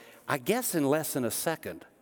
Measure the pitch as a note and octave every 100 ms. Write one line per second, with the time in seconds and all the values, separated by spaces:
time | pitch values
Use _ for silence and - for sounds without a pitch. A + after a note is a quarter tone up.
0 | - - - C#3 A#2+ A3+ B3 F3 C#3 D3+
1 | D3+ C#3+ A#2 - - D#3 G#2 E2 - _